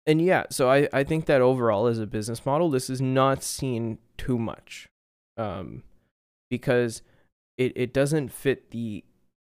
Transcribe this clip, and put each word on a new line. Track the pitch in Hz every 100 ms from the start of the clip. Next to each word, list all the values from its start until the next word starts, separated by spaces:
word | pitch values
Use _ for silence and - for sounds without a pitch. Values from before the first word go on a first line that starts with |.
| -
and | 156
yeah, | 175 160 -
so | - 127
I, | 139 143
I | 135
think | 143 156 156
that | 143
overall | 127 131 117 101 120
as | 117
a | 107
business | 110 107 117 -
model, | 143 175
this | 131 127
is | 131
not | 131 131 135 135
seen | - - 135 117 113 110 _ -
too | - 123
much, | 113 - - - - _ _ _ _ -
um, | 107 98 76 127 - _ _ _ _ _ _
because | 123 - 123 120 113 - _ _ _ _ -
it, | 127 -
it | 120
doesn't | 135 143 156 127
fit | - 139 127 _
the | 117 117 104 - _ _ _ _